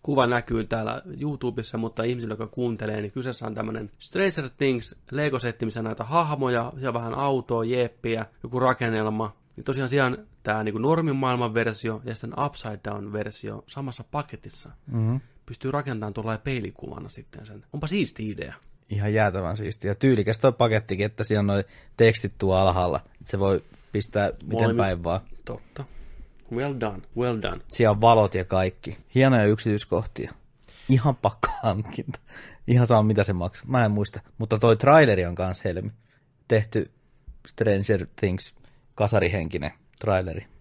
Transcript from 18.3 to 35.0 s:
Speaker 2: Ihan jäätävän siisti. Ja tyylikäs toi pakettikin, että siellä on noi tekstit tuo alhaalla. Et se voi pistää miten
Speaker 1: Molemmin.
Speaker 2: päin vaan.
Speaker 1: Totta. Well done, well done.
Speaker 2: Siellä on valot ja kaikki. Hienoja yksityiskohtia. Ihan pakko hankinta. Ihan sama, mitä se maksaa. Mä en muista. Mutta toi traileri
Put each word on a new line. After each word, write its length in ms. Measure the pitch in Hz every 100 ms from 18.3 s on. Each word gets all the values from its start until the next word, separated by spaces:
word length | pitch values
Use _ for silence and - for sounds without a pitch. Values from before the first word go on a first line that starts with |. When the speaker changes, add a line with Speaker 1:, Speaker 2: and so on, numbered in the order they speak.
| 104 69 - - - _
Speaker 2:
Ihan 240 | 101 104
jäätävän 440 | 107 104 92 87 107
siisti. 300 | 104 - -
Ja 80 |
tyylikäs 420 | 101 135 117 101 110
toi 160 | 135
pakettikin, 520 | - 120 107 110 98
että 180 | 104 -
siellä 160 | 113 104
on 80 | 101
noi 160 | 101 - - - -
tekstit 360 | 113 110 98 -
tuo 180 | 98
alhaalla. 440 | 92 95 90 90 - - -
Et 60 | -
se 120 | 98
voi 240 | 98 95 - - -
pistää 360 | 104 101 107 101
miten 200 | - 71
Speaker 1:
Molemmin. 280 | 113 113 113
Speaker 2:
päin 260 | 98 87
vaan. 180 | 85 90 - -
Speaker 1:
Totta. 380 | - - - - 135 - - - - - -
Well 220 | 117 143 131
done, 220 | 110 107 - 117
well 240 | 123 113
done. 200 | 98 87 -
Speaker 2:
Siellä 240 | - 113
on 100 | 104
valot 340 | 113 113 101
ja 100 | 98
kaikki. 520 | 90 95 92 - - 92 -
Hienoja 300 | 127 135 123
yksityiskohtia. 880 | 104 107 113 104 - 87 - - - - - _ - - -
Ihan 260 | 131 131
pakko 320 | - 101 - - -
hankinta. 560 | 117 98 - - 143 - - - - - -
Ihan 200 | 123 117
sama, 160 | 113
mitä 200 | 107 104
se 100 | 98
maksaa. 340 | 90 90 - 123
Mä 160 | 131
en 60 | 110
muista. 300 | 104 101 - - -
Mutta 200 | 110 107
toi 180 | 117 110
traileri 480 | 127 156